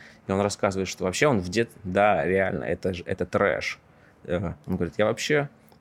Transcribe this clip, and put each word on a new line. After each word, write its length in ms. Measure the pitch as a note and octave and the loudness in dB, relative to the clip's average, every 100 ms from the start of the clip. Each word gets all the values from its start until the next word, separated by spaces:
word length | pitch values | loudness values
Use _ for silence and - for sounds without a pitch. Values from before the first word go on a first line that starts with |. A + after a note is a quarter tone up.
| - - - | -20 -16 -4
И 20 | |
он 80 | G2 | 0
рассказывает, 440 | G2+ - G2+ F#2+ F#2 | 0 0 -2 0 -4
что 140 | - | -4
вообще 240 | F#2 F#2 D3 | -4 2 2
он 140 | A2+ | 2
в 80 | F2+ | 0
дет-, 240 | G2 A#2 - | -2 -2 -6
да, 420 | F#2 F#2+ G#2 F#2 | -2 4 4 4
реально, 380 | D#2+ F#2+ F#2+ F#2 | 2 2 2 -2
это 320 | A#1 F2+ F#2+ | -4 -4 -4
ж, 80 | F2+ | -6
это 220 | - G2 F#2 | -6 -6 -2
трэш. 540 | G#2 G2+ A1 - - _ _ - _ | 2 2 0 -4 -10 _ _ -20 _
Э, 300 | - F2 F2+ D#2+ - | -6 -4 -4 -8 -6
он 100 | F#2 | -4
говорит: 180 | E2+ - | -2 0
«Я 100 | G#2+ | 0
вообще, 420 | A2+ - D3 D3 - _ - | 0 0 0 0 -10 _ -12